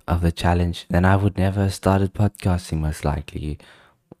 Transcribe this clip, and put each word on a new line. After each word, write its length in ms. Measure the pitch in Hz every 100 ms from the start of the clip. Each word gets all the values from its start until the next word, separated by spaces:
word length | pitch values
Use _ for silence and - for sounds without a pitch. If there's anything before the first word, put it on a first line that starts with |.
| -
of 140 | 87
the 100 | 85
challenge, 540 | - 90 87 87 82 -
then 160 | 87 92
I 100 | 98
would 200 | 101 95
never 260 | 92 98
have 100 | 98
started 400 | - 92 95 98
podcasting, 680 | - 104 - 98 90 - 78
most 240 | 76 76
likely, 560 | 73 76 76 - 76 71 - - _ _ _ -